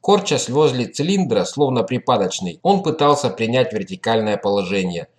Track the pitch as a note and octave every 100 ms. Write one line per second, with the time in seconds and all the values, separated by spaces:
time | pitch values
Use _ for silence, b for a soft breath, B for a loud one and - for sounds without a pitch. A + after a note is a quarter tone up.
0 | - G3+ F#3 C3 - C3+ D3+ B2+ A2+ -
1 | D#3 G3 D3 G#2 F2+ C3+ C#3 B2 - B2+
2 | - A#2 F#2 - F#2 D#2+ F3 G3 D#3 -
3 | C#3+ C#3+ A#2+ - A2+ B2+ B2+ G#2 F#2+ F#2
4 | A2+ A2 G#2+ G2+ G2+ G2+ F2+ G2 F#2 E2+
5 | -